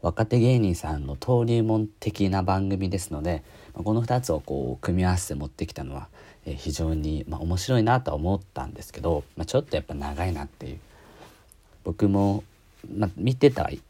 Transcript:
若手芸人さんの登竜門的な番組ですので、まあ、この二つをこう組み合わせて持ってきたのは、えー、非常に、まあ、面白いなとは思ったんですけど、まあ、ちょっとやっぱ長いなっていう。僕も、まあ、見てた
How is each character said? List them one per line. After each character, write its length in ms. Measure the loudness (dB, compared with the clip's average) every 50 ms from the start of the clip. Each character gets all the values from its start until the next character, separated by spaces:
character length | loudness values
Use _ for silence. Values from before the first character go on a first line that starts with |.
若 220 | -2 -2 0 0 0
手 140 | 2 4 4
芸 220 | 6 6 6 6
人 160 | 4 4 2
さ 200 | 0 -2 -4 -4
ん 100 | -4 -4
の 100 | -6 -8 -6
登 280 | 0 2 2 4 4 4
竜 160 | 4 2 4
門 240 | 4 2 2 0 -2
的 420 | -6 _ -6 -6 0 2 2 2
な 140 | 2 2 2
番 240 | 2 2 2 2 0
組 220 | 0 0 0 -2
で 80 | -2 -2
す 140 | -4 -6
の 100 | -6 -4
で、 200 | -2 -2 -2 -2 -6 -12 -20 -20 -20 -18 -12
ま 60 | -6
あ、 20 |
こ 100 | -2 0
の 100 | 2 2
二 180 | 2 2 0 0
つ 120 | 2 0
を 80 | -2 -2
こ 380 | 0 -4 -4 -4 -2 -4 -4 -4
う 20 |
組 180 | -2 0 2 2
み 60 | 4
合 60 | 4
わ 60 | 2
せ 100 | 2 0
て 80 | -4 -6
持 120 | -6 -6
っ 20 | -8
て 180 | -6 -8 -8
き 60 | -8
た 100 | -8 -12
の 140 | -10 -10 -10
は、 120 | -12 -12 -14 -18 -20 -20 -20 -20 _ _
え 80 | -10
ー、 20 | -10
非 160 | -8 -6 -8
常 240 | -4 -4 -2 -2 -2
に、 300 | -2 -2 -2 -4 -4 -4
ま 120 | -6 -8 -6
あ、 20 |
面 160 | -2 -2 -2
白 220 | -2 0 2 2 4
い 20 |
な 180 | 4 4 2 2
と 120 | 2 -2
は 40 | -4
思 200 | -2 0 0 0
っ 40 | 0 -2 -8 _
た 120 | -10 -10
ん 80 | -8 -10
で 60 | -14
す 100 | -16 -14
け 80 | -12 -6
ど、 240 | -2 -2 -2 -2 -4 -8 _
ま 60 | -10
あ、 40 | -8
ち 100 | 0 0
ょ 40 | 0
っ 20 | 0
と 100 | 0 -4
や 80 | -4
っ 20 | -4
ぱ 100 | -4 -8
長 320 | -8 -6 -6 -4 -4 -2
い 60 | -2
な 120 | -2 -4 -8
っ 40 | -12
て 180 | -14 _ -12
い 80 | -12 -12
う。 40 | -12 -16 -20 -20 -20 -20 -20 -20 -20 -20 -20 -20 _ _ _ _ _ _ _ _ -10
僕 260 | -6 -6 0 2 2 4
も、 360 | 4 4 4 4 2 0 -4 -8 _ _ _ _ _ -18 -14 -10 -4
ま 140 | -2 -2 -2
あ、 20 | -2
見 180 | 0 0 0 2
て 160 | 6 6 6
た 180 | 6 4 -4 -4 -4 -8 -14